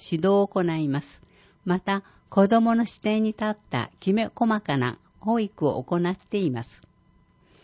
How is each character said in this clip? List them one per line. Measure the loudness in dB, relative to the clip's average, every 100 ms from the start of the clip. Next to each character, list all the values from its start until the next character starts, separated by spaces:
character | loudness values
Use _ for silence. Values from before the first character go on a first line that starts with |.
指 | -6 0
導 | 4
を | 4 2
行 | 0
い | 0 0 -2
ま | -2
す。 | -6 -16 -20 _ -20 _
ま | -2 -2
た、 | -2 -4 -6 _ -2
子 | 2 4
ど | 4
も | 4 2
の | -2
視 | -4
点 | -2 0
に | -2
立 | -2
っ | -6 -6 -6
た | -6 -6 -6
き | -2
め | -2 -2
細 | -2 -2 -2
か | -2 -2
な | -2 -4 _ _
保 | -2 -2
育 | -2 -2 -2
を | -2
行 | -2 -2
っ | -2 -4
て | -6 -2
い | -2
ま | -4
す。 | -8 -16 -20 _ _ _ _ _ _ _